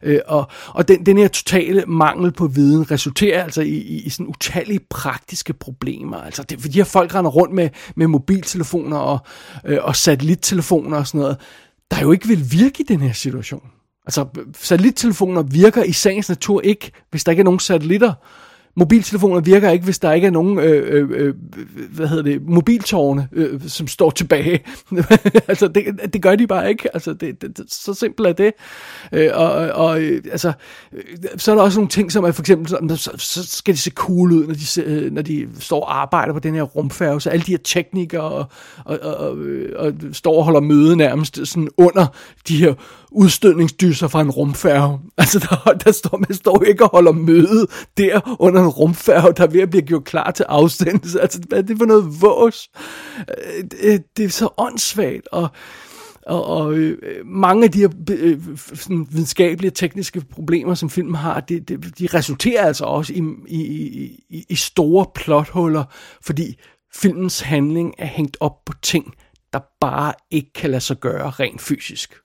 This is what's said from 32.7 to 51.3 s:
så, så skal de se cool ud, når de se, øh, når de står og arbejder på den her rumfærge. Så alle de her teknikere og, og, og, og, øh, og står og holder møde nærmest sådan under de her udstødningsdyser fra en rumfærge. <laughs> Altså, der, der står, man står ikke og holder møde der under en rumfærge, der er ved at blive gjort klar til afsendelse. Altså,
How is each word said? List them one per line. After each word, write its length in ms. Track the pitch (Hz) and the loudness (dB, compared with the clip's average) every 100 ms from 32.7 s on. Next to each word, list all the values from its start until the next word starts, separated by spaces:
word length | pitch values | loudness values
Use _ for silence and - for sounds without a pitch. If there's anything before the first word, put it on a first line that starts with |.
| 175 160 156 | -4 -4 -4
så, 140 | - - | -6 -10
så 300 | - - 175 | -8 -8 -8
skal 280 | - - | -6 -2
de 40 | 165 | -2
se 120 | - | -2
cool 420 | - - 180 180 | -6 -2 2 4
ud, 140 | 170 151 | 4 0
når 80 | |
de 120 | 151 151 | -6 -6
se, 160 | - | -6
øh, 300 | 151 151 143 | -4 -4 -4
når 100 | 143 | -6
de 260 | 151 151 117 113 | -6 -6 -8 -14
står 200 | - 147 | -6 -4
og 220 | - 139 | -4 -6
arbejder 300 | 143 175 147 | -2 -2 -2
på 60 | 151 | -4
den 160 | 156 | -4
her 80 | 160 | -4
rumfærge. 580 | 143 - 143 - 165 147 | -6 -6 -6 -4 -2 -2
Så 100 | 147 | -2
alle 140 | 165 160 | -2 -2
de 40 | |
her 80 | 170 | -6
teknikere 580 | - 180 175 190 170 170 | -4 -4 -4 -6 -6 -6
og, 240 | 156 139 139 - - - | -6 -8 -10 -14 -20 -20
og, 140 | - 151 | -10 -10
og, 140 | 151 - | -8 -8
og, 220 | 147 143 | -8 -8
øh, 340 | 143 139 - - | -8 -8 -10 -6
og 160 | 156 151 151 | -6 -6 -12
står 240 | 147 165 160 | -4 2 4
og 80 | |
holder 160 | 156 156 | 6 4
møde 360 | 147 147 156 170 | 6 6 6 6
nærmest 420 | 147 127 151 - | 4 2 -4 -8
sådan 240 | 135 175 156 - | -8 -6 -6 6
under 300 | 175 190 160 - - _ - | 6 6 2 0 -20 _ -4
de 80 | 160 | 2
her 180 | 165 135 - - _ | 2 2 -10 -20 _
udstødningsdyser 920 | 202 190 - 214 165 165 - 180 143 170 | 4 4 6 4 6 2 2 0 2 0
fra 120 | 160 | 0
en 100 | 151 | 0
rumfærge. 680 | 131 143 139 180 143 143 139 | 0 -4 0 2 4 2 -2
<laughs> 200 | 156 - | -10 0
Altså, 200 | 143 202 | 2 2
der, 340 | 170 170 - | 0 0 2
der 200 | 190 - | 4 4
står, 240 | 208 - 190 | 2 0 -4
man 180 | 196 | -4
står 280 | 196 - 190 | -2 2 4
ikke 220 | 190 202 | 4 6
og 60 | 220 | 6
holder 220 | 180 175 | 6 6
møde 540 | 156 165 165 175 220 208 - - - | 4 4 6 6 4 2 -4 -12 0
der 400 | 196 202 240 240 | 2 2 -2 2
under 240 | 196 185 | 4 4
en 60 | 180 | 2
rumfærge, 640 | 139 151 165 - 165 170 | 2 0 2 2 6 6
der 100 | 170 | 4
er 80 | 175 | 2
ved 100 | 160 | 4
at 100 | 190 | 2
blive 120 | 185 | 0
gjort 220 | 147 160 | 0 -4
klar 260 | 135 165 - | -4 -6 -4
til 120 | - - | -4 0
afsendelse. 720 | 151 160 - 175 196 170 175 | 4 4 2 -2 -2 -2 -2
Altså, 200 | 170 | -2